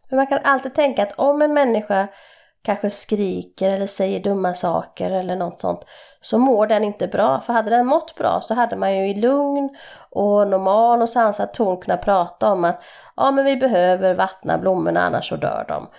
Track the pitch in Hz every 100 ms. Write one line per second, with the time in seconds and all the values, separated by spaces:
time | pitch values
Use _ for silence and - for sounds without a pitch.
0 | - 262 269 277 - 269 262 262 285 214
1 | 202 - 269 285 302 294 262 220 214 196
2 | 196 - - - _ _ - 202 202 -
3 | - 208 196 180 180 - 190 196 196 -
4 | 190 190 196 196 185 180 180 165 175 -
5 | 180 190 185 185 180 180 185 175 - -
6 | - _ - 220 269 226 214 214 208 208
7 | 190 196 214 247 - 233 214 233 247 311
8 | - - - 175 - 226 233 190 190 196
9 | 190 202 233 277 285 285 277 277 - -
10 | - - 202 208 202 190 190 208 233 240
11 | 233 240 220 208 175 - 208 185 185 180
12 | - 196 175 - 214 190 170 180 - -
13 | - - 269 269 277 269 254 214 180 185
14 | 185 185 190 - 160 170 185 185 165 170
15 | - - - - - 53 - 71 -